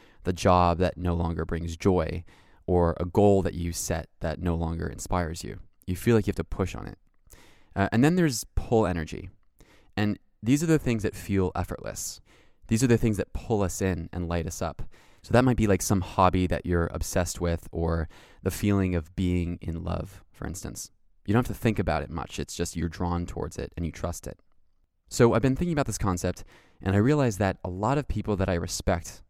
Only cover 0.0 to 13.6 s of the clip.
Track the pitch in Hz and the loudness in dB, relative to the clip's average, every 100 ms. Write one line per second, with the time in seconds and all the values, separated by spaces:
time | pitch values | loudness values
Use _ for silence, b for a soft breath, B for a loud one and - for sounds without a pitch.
0 | b b - 87 101 90 87 82 90 80 | b b -4 2 4 6 6 4 0 -2
1 | 90 85 82 82 82 82 85 80 101 90 | -2 0 -2 -2 -4 -6 -6 0 2 2
2 | 80 78 - b b b - 87 85 - | 2 -4 -10 b b b 0 4 4 2
3 | 87 110 101 98 87 - 85 85 - 80 | 0 4 6 6 2 -2 -4 -4 -4 -4
4 | 71 - 82 78 87 82 82 82 82 76 | -6 -6 -6 -2 -2 0 -2 -4 -6 -8
5 | - 90 82 82 - - - _ - 90 | -4 -2 -2 -6 -10 -12 -16 _ -8 -2
6 | 120 113 101 - - - 92 - - - | 4 4 4 -2 -2 -2 -4 -4 -12 -14
7 | _ _ _ b b b b 101 98 92 | _ _ _ b b b b -2 0 4
8 | 143 180 160 113 - - - 113 95 85 | 4 4 2 0 -4 -4 2 2 2 0
9 | 78 - - - _ _ b b b - | -6 -8 -12 -18 _ _ b b b -2
10 | 107 - _ _ 107 143 165 156 - 113 | -2 -2 _ _ 0 2 4 2 2 0
11 | 98 - - 98 90 - 92 - - - | -2 -6 -2 0 0 -2 -6 -8 -10 -10
12 | - - _ b b b - 110 127 117 | -12 -14 _ b b b -2 2 4 4
13 | 117 101 - - - 107 | 2 0 -4 -6 -2 0